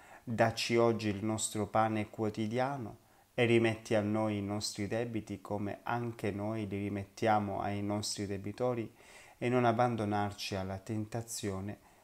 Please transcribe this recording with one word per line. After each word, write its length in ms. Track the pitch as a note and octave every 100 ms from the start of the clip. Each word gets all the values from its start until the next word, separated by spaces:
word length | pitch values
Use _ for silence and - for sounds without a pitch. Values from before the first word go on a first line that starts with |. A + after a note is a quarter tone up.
| - -
Dacci 540 | - A2+ A2+ A2+ - A#2
oggi 320 | A#2 A2 G#2+
il 160 | G2
nostro 420 | G#2+ A2 - G#2+ G2
pane 420 | A2 A2 A2 G#2
quotidiano 1000 | - G#2+ G#2+ G#2+ A#2+ C3 C#3+ G#2+ - _ _ _ -
e 60 | A#2
rimetti 480 | A#2 A2+ G#2+ -
a 80 | A2
noi 340 | G#2 A2 A2 G#2
i 60 |
nostri 440 | G2 G#2 - - G2
debiti 540 | A2+ B2 A2 G#2 G2+
come 400 | - G#2 G2+ -
anche 460 | - A#2 A#2+ A#2 G#2+
noi 360 | G2+ G#2+ A2+ G2+
li 80 | G2+
rimettiamo 840 | G2+ G2+ F#2+ - A2+ G#2+ G2+ F#2+
ai 200 | G2+ G2+
nostri 440 | G2+ G#2 G#2 - G2
debitori 680 | G2 G2+ G2+ B2 A#2 A2 - - - - -
e 100 | B2
non 160 | B2
abbandonarci 920 | B2 A2+ B2 A2+ G#2 G#2 G2+ G2+ - F#2+
alla 200 | F#2+ F#2+
tentazione, 1000 | - A2 G#2+ A#2 A#2 - G#2 F#2+ G2+ A2 - -